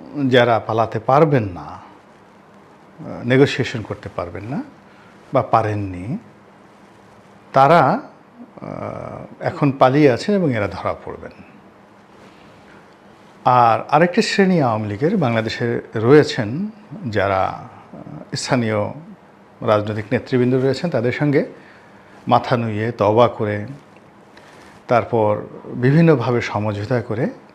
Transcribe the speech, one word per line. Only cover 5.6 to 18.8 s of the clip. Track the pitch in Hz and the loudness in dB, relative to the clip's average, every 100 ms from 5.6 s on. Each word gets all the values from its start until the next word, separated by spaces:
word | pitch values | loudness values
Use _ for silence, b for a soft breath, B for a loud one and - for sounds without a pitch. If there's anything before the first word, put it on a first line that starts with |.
| 107 104 98 90 104 196 - - - - - - - - - - - - - | 0 -4 -6 -8 -8 -10 -12 -20 -20 -20 -20 -20 -20 -20 -20 -20 -20 -20 -2
তারা, | 135 139 170 | 4 6 6
আহ, | 135 233 - - _ - - - - - 107 113 - - - - | 4 0 -6 -20 _ -20 -20 -16 -14 -12 -10 -12 -12 -14 -16 -8
এখন | 135 - 143 | -6 -2 0
পালিয়ে | 135 131 143 143 | 4 4 6 4
আছেন | 117 - | 2 0
এবং | 202 160 | 0 0
এরা | 113 98 | 0 -4
ধরা | 90 98 82 | -4 -6 -6
পড়বেন। | 80 - - - - - - - - - - B B B B B B B B B - - - - | -10 -14 -16 -20 -20 -20 -20 -20 -20 -20 -20 B B B B B B B B B -20 -20 -20 -4
আর | 131 123 117 110 - | 2 6 6 2 2
আরেকটি | 147 175 226 | 2 2 0
শ্রেণী | - - 190 175 | -2 2 2 2
আওয়ামী | 127 110 107 | 2 0 -4
লীগের | 101 156 214 | -4 -2 0
বাংলাদেশে | 127 113 110 - 120 120 - | 0 0 -2 -4 -4 -4 -6
রয়েছেন, | 113 113 151 - - 104 147 214 - - 190 143 | -2 6 6 6 0 -6 -6 -8 -12 -18 -12 -6
যারা, | 104 98 95 | -2 0 0
আহ, | 92 - - - - 76 - - - 135 | -2 -6 -14 -20 -20 -20 -18 -18 -12 -8
স্থানীয় | - 131 113 107 | -2 -2 0 -2